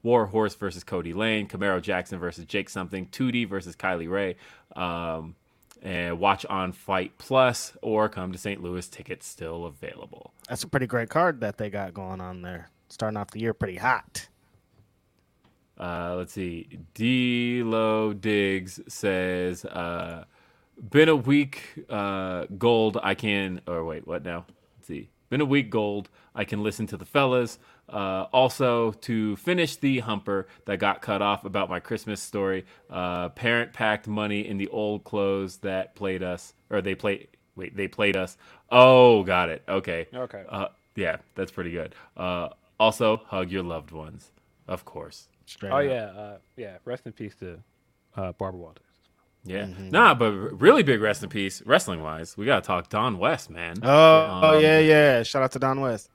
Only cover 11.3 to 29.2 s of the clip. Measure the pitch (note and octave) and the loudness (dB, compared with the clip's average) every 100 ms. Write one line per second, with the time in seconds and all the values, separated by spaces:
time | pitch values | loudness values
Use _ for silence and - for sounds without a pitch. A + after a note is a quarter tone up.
11.3 | C3+ A2 - G#2+ G2+ F#2+ F2 F#2 F#2 F#2 | 0 -6 -6 -8 -6 -8 -10 -12 -10 -12
12.3 | F#2 F2 F2 - _ _ - G#2+ G#2+ G2+ | -12 -12 -14 -16 _ _ -6 -6 -6 -10
13.3 | G#2+ A2+ G#2+ G2+ F2+ A#2+ A#2+ - - - | -6 -6 -4 -8 -2 -2 -2 -4 -16 -16
14.3 | _ _ _ _ _ _ _ _ _ _ | _ _ _ _ _ _ _ _ _ _
15.3 | _ _ _ _ _ F2+ F2 F2 F2+ F2+ | _ _ _ _ _ -10 -8 -6 -6 -8
16.3 | - F2+ E2+ - - E2 - A#2 B2+ B2 | -8 -8 -8 -14 -20 -20 -4 0 2 0
17.3 | A#2+ A#2+ B2 A2+ A2 A2 A2 A2 G2+ G#2+ | 0 -2 -2 0 0 2 2 0 -2 0
18.3 | G#2 G2 F#2+ F#2 - - - G#2 F#2 F#2 | 2 2 -2 -6 -16 -18 -6 -2 0 -2
19.3 | F2+ F2+ F2+ - F2+ F2 F2 E2+ E2+ - | -2 -4 -6 -10 -8 -6 -6 -8 -12 -18
20.3 | _ _ _ _ - G#2+ C#3+ D#3+ D3+ A#2+ | _ _ _ _ -20 2 6 6 4 4
21.3 | C#3+ C#3 - - - - G#2+ G2+ F#2+ F#2+ | 2 2 -8 -18 -18 -8 -6 -4 -4 -4
22.3 | F2+ - G2 A#2 A#2 A2 G#2 G2 F#2+ G#2+ | -6 -8 0 2 4 2 0 -2 -2 0
23.3 | G2+ F#2+ F2+ - E2+ E2 D2+ - E2+ F2 | 0 -2 -6 -6 -6 -6 -10 -8 -8 -8
24.3 | E2+ E2+ _ _ _ - D2 A1 _ _ | -10 -12 _ _ _ -14 -14 -14 _ _
25.3 | C3 C#3+ C#3+ A#2 A2+ G#2 G2+ F#2+ _ _ | -2 2 2 2 -2 -2 -4 -10 _ _
26.3 | - G2+ G#2+ G#2+ G2+ G#2+ G2+ F2 C#3+ C3+ | -8 -4 -2 -4 -4 -8 -8 -2 0 2
27.3 | B2+ A#2 - _ _ - G#2 G2 F#2+ F#2+ | 2 -2 -8 _ _ -12 -6 -4 -4 0
28.3 | B2+ B2+ - B2+ A#2+ A2+ G#2+ - A2+ | 4 4 2 0 2 0 -4 -4 -2